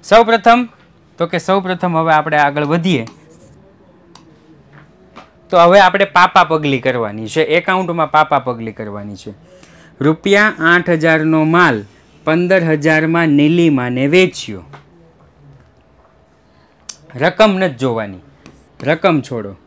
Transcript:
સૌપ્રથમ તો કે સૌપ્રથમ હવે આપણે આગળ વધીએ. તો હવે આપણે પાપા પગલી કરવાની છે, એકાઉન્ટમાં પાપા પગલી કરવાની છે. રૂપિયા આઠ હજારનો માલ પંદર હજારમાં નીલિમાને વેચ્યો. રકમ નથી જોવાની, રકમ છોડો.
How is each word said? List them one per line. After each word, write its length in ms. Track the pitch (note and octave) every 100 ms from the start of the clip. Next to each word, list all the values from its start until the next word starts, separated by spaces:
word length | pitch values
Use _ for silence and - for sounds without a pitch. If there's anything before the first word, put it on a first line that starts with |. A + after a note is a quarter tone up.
સૌપ્રથમ 640 | - A3 A3+ A3+ A3+ A#3 A#3+ _ _ _ _ _
તો 100 | E3+
કે 100 | F3
સૌપ્રથમ 600 | - G3 F#3 F3+ F#3 E3
હવે 160 | D#3+
આપણે 240 | D#3 D3+ D3+
આગળ 260 | D3 C#3+
વધીએ. 420 | D3 E3 F3 D3 A2+ - - - - - - _ _ _ _ - _ _ _ D#3+ _ - _ _ _ - - _ _
તો 80 | F3+
હવે 220 | E3+ G3
આપણે 260 | F#3 F#3+ G3
પાપા 380 | - F3+ G3
પગલી 360 | E3 D#3+ D3 C3+
કરવાની 480 | B2+ B2 A2 G#2 A2
છે, 140 | D#3
એકાઉન્ટમાં 720 | D#3 D#3+ F3 F#3 F3+ E3+ D#3
પાપા 280 | D3+ D3+ C#3+
પગલી 320 | B2+ A#2 A2+
કરવાની 440 | G#2 G#2+ G2+ G#2 G2+
છે. 180 | - G#2 - - - - - _
રૂપિયા 520 | C#3 D#3+ G3 G3+ G#3+ F#3
આઠ 300 | D#3+ F3 F3
હજારનો 540 | E3 D#3+ D#3+ D#3 D#3+
માલ 420 | D#3 E3 F3 A2+ G2+ _ _ _
પંદર 400 | - D#3+ F3+ F#3+
હજારમાં 640 | E3 D#3 D3+ D#3 D#3+ E3 E3
નીલિમાને 800 | C#3+ D3 E3+ E3+ C#3 B2 B2 C#3
વેચ્યો. 560 | F3 F#3 - - G2 F2 - _ _ _ _ _ _ - - _ _ _ _ _ _ _ _ _ _ _ _ - - _ B2
રકમ 360 | D#3 F3+ G#3+
નથી 240 | F#3+ F#3+ B2
જોવાની, 420 | C3 A2+ G#2 F#2 - _ - - _ _
રકમ 380 | B2 D#3+ G3 D#3+
છોડો. 340 | A#2+ A#2+ G2+ F#2+